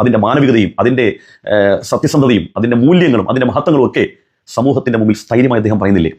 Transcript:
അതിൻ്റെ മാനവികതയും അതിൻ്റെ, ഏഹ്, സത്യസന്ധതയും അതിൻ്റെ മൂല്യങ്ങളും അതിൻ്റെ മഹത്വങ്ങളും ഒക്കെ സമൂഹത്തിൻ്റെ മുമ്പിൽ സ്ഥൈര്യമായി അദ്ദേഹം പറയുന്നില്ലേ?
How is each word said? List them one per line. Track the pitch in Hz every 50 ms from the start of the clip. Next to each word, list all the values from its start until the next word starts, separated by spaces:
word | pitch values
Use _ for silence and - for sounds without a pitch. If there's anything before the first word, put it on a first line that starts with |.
അതിൻ്റെ | 110 120 110 107 101
മാനവികതയും | 110 131 147 143 131 113 110 98 85 - -
അതിൻ്റെ, | 104 123 131 127 120 98 - - - - - _ - 104
ഏഹ്, | 104 104 98 101 98 - - -
സത്യസന്ധതയും | 127 - - 151 - 147 135 123 113 92 82 - -
അതിൻ്റെ | 98 113 120 120 120
മൂല്യങ്ങളും | 123 151 185 175 170 151 120 107 95 -
അതിൻ്റെ | 120 135 123 120
മഹത്വങ്ങളും | 95 143 - - 156 135 127 123
ഒക്കെ | - 123 101 - - _ _ _ _ _ _ - -
സമൂഹത്തിൻ്റെ | 113 123 139 120 123 - 123 113 110
മുമ്പിൽ | 107 107 104 -
സ്ഥൈര്യമായി | - - 113 120 131 131 120 110
അദ്ദേഹം | 107 104 110 98
പറയുന്നില്ലേ? | 98 98 98 90 80 80 -